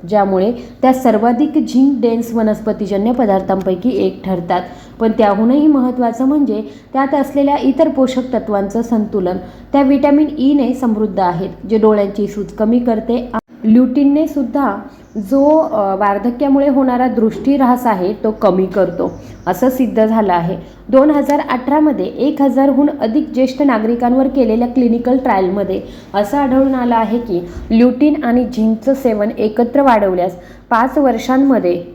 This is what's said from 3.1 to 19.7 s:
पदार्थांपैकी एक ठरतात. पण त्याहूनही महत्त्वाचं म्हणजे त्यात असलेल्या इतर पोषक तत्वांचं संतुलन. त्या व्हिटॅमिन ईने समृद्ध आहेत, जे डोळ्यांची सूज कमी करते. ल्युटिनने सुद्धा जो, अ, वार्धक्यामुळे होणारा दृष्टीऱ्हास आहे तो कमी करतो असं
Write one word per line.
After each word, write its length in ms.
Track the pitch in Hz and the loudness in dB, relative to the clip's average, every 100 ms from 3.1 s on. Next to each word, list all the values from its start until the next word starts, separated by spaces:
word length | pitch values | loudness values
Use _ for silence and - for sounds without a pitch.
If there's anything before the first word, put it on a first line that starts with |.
पदार्थांपैकी 800 | 247 220 190 190 190 190 180 247 208 190 | 0 2 0 0 -2 -2 -2 -2 -2 -2
एक 180 | 185 | -4
ठरतात. 380 | 190 180 170 180 - - - - | -6 -6 -2 -4 -4 -16 -20 -4
पण 100 | 226 220 | -2 2
त्याहूनही 480 | 214 202 226 285 311 | 2 2 2 4 4
महत्त्वाचं 580 | 277 247 247 240 233 | 2 0 0 -4 0
म्हणजे 380 | 262 294 262 214 220 - - | 0 2 0 -2 -6 -16 -6
त्यात 220 | 262 269 | -2 0
असलेल्या 420 | 294 277 285 277 285 | 0 0 0 0 2
इतर 320 | 262 262 311 | 0 2 0
पोषक 460 | 269 254 254 247 | 2 0 -2 -4
तत्वांचं 480 | 226 - 202 196 233 | -6 -2 -4 -2 -4
संतुलन. 540 | 226 226 202 208 180 185 - - - | -2 -2 -2 -2 -4 -6 -10 -18 -2
त्या 100 | 277 | 0
व्हिटॅमिन 460 | 269 277 285 285 302 302 | 2 2 4 2 2 0
ईने 360 | 269 285 240 | 2 2 0
समृद्ध 460 | 247 240 214 214 185 | -2 -2 -2 -2 0
आहेत, 460 | 180 170 190 - 190 | -2 -2 -6 -10 -2
जे 80 | 220 | 2
डोळ्यांची 480 | 214 214 202 202 202 | 4 2 0 -2 -6
सूज 200 | 208 196 | -6 -10
कमी 320 | - 214 240 | -2 0 2
करते. 520 | 240 220 220 240 240 220 _ - | 0 -2 -2 -4 -4 -10 _ -6
ल्युटिनने 640 | 220 226 262 262 277 285 311 | 2 4 4 2 2 2 0
सुद्धा 500 | 285 240 285 262 202 - - - 220 | -2 -4 -2 -2 -4 -12 -20 -12 -10
जो, 420 | 190 277 285 311 | -2 2 4 4
अ, 380 | 311 220 196 190 | 2 -2 -2 0
वार्धक्यामुळे 720 | 202 202 240 240 285 277 277 | 0 0 -2 -2 0 2 2
होणारा 380 | 269 262 247 254 | 2 0 0 0
दृष्टीऱ्हास 800 | 226 220 - 269 277 254 247 247 | 0 -2 0 0 2 2 2 0
आहे 260 | 196 180 | 0 -2
तो 180 | 214 220 | -2 -4
कमी 360 | 220 208 185 185 | 0 0 2 0
करतो 460 | 208 175 - 180 - - - - | 0 -2 -2 -6 -6 -18 -10 -6
असं 240 | 185 262 | 0 0